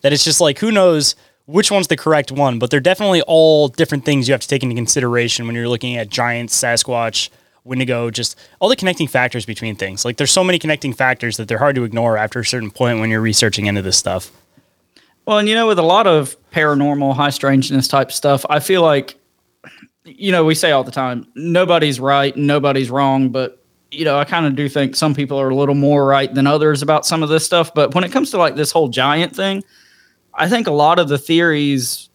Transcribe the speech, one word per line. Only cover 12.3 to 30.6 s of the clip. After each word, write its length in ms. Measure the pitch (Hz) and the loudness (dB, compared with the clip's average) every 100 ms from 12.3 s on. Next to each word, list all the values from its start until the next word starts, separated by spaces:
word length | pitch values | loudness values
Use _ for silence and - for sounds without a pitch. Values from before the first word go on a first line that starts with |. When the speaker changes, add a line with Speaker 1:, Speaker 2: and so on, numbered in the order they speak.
| 123 | -4
Speaker 1:
a 60 | 110 | -4
certain 260 | 127 110 | -6 -8
point 280 | - 123 117 | -2 -2 0
when 100 | 110 | 0
you're 120 | 110 | 0
researching 460 | 110 104 113 101 104 | 0 2 0 0 -2
into 140 | 101 | -2
this 140 | 95 90 | -2 -2
stuff. 340 | - 92 - _ _ _ _ _ _ _ _ _ - | -2 -6 -8 _ _ _ _ _ _ _ _ _ 0
Speaker 2:
Well, 120 | 208 | 0
and, 100 | 208 | 2
you 80 | 226 | 0
know, 120 | 226 | 2
with 120 | 185 | 2
a 40 | |
lot 220 | 165 190 202 | 4 4 4
of 300 | 156 131 - _ | 2 0 -10 _
paranormal, 640 | 165 151 143 143 143 139 127 | -2 0 2 0 0 -2 0
high 140 | 143 | -2
strangeness 580 | 135 139 139 127 135 131 | 0 0 2 2 -2 0
type 240 | 139 135 | 0 0
stuff, 340 | - 143 139 - | -2 0 0 0
I 100 | 147 | -2
feel 220 | - 185 | 0 2
like, 340 | 165 143 135 - _ _ _ _ - - - _ | 4 2 -2 -18 _ _ _ _ -20 -20 -20 _
you 300 | - - 196 | -20 -8 0
know, 100 | 180 | 2
we 100 | 160 | 2
say 180 | 156 170 | 2 2
all 120 | 139 | 2
the 80 | 127 | 0
time, 340 | 135 127 120 - 131 | -4 -4 -6 -12 -10
nobody's 680 | 165 170 185 170 151 123 | 0 0 4 2 2 0
right 340 | 135 139 139 139 | 0 2 2 0
and 100 | 143 | 0
nobody's 440 | 147 139 135 123 | 2 2 0 -2
wrong, 400 | 131 139 135 131 | 0 0 2 0
but, 340 | 131 127 - _ _ _ | -2 -6 -10 _ _ _
you 140 | 147 | -4
know, 160 | 156 143 | 0 0
I 60 | 143 | 0
kinda 240 | 170 151 | 0 0
do 180 | 135 143 | -2 -4
think 300 | 147 135 - | -2 -2 -2
some 180 | 156 139 | -2 -2
people 240 | 135 139 | -4 -2
are 80 | 135 | -2
a 80 | 131 | 0
little 200 | 143 143 | 0 2
more 300 | 143 143 139 | 2 2 4
right 280 | 139 139 | 2 2
than 120 | 135 139 | 0 2
others 360 | 151 151 143 | 2 2 0
about 240 | 147 151 - | 2 0 0
some 180 | 160 | -2
of 60 | 151 | 0
this 160 | 160 - | 0 2
stuff. 280 | 175 160 | 0 2
But 220 | 156 147 170 | 0 2 0
when 80 | |
it 80 | 180 | 0
comes 200 | 269 285 | -2 -2
to, 60 | 196 | 0
like, 200 | 160 139 | 0 0
this 140 | 147 | -2
whole 180 | 170 143 | 0 0
giant 440 | 120 135 151 170 | 0 0 0 -2
thing, 300 | - 196 196 - _ _ _ _ _ _ | -4 -4 -6 -10 _ _ _ _ _ _
I 160 | - 160 | -4 -2
think 180 | 233 | 0